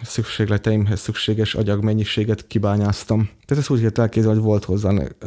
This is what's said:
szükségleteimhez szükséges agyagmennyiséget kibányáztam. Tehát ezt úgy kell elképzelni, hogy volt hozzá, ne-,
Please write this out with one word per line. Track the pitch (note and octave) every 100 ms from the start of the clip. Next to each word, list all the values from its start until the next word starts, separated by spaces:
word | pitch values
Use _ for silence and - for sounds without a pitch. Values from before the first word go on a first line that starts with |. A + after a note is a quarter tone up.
szükségleteimhez | - - A2 - G#2 G#2 A2+ G#2+ G#2 G2+
szükséges | - - - A2 G#2+ -
agyagmennyiséget | G#2 G2+ G#2+ A2 G#2 - A2 G#2 -
kibányáztam. | G#2+ G#2 G#2 G2+ G2 - A2 G#2+ - -
Tehát | C#3+
ezt | C#3+
úgy | B2+
kell | A2+ A2
elképzelni, | A2+ A#2 A2 G#2+
hogy | A2
volt | G#2+
hozzá, | - G2 G2+
ne-, | G2+ C2+ -